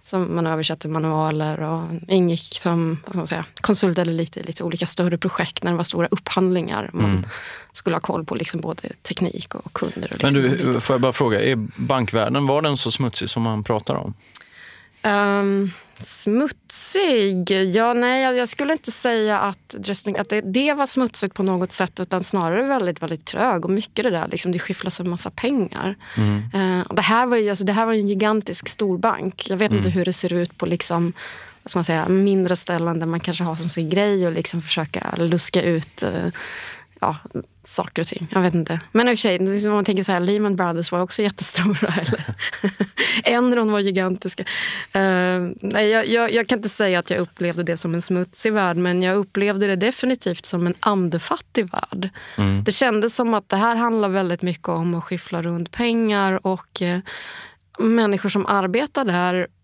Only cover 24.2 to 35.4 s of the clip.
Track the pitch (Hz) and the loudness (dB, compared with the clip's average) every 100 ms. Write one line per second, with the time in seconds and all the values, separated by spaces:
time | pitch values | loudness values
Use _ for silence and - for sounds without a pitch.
24.2 | - 175 180 175 - 185 - - 180 175 | -2 -4 -2 -2 -4 -6 -6 -4 -4 -4
25.2 | 185 - 247 277 185 - 190 202 - - | -6 -4 0 0 -2 -2 -6 -6 -6 0
26.2 | 107 104 113 196 185 180 - 180 202 226 | 2 2 0 0 2 0 0 0 4 4
27.2 | 247 240 208 190 196 202 226 220 202 196 | 4 2 2 0 0 2 2 2 2 2
28.2 | 214 214 208 175 - - 202 180 226 - | 2 2 -2 -8 -8 -2 -2 2 0 0
29.2 | 185 - - 190 214 214 196 180 175 175 | -4 -6 -4 0 2 2 2 0 0 -2
30.2 | 175 175 175 - 175 175 - 170 170 - | 0 0 -2 -4 -2 -2 0 0 0 -2
31.2 | - - - - - 180 170 160 156 190 | -14 -16 -20 -14 -4 -2 0 0 2 4
32.2 | 202 190 180 175 - 175 170 165 165 165 | 4 4 2 0 0 0 0 0 -2 -2
33.2 | 180 170 175 165 170 - 160 180 208 196 | -2 -2 -2 -2 -4 -4 0 2 2 2
34.2 | 175 165 156 170 156 - 156 - - - | 2 0 -2 -4 -4 -4 -4 -4 -4 -2
35.2 | 170 170 | 2 2